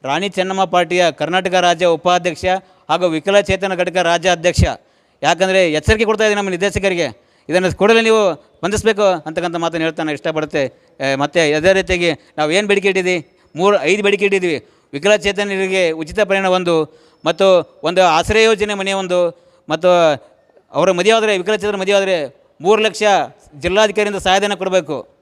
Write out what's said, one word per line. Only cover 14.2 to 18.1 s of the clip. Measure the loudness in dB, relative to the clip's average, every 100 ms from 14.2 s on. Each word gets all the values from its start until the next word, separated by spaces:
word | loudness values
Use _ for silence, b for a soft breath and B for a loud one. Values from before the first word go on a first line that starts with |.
ಇಟ್ಟಿದ್ದೀವಿ. | 0 0 -2 -4 b b b
ವಿಕಲಚೇತನರಿಗೆ | -4 0 2 0 -4 -4 -4 -2 0 0
ಉಚಿತ | -2 -6 -2
ಪ್ರಯಾಣ | 0 0 0
ಒಂದು, | 0 0 0 -2 b b b
ಮತ್ತು | -4 2 4 4 0 _
ಒಂದು | -2 2
ಆಶ್ರಯ | 4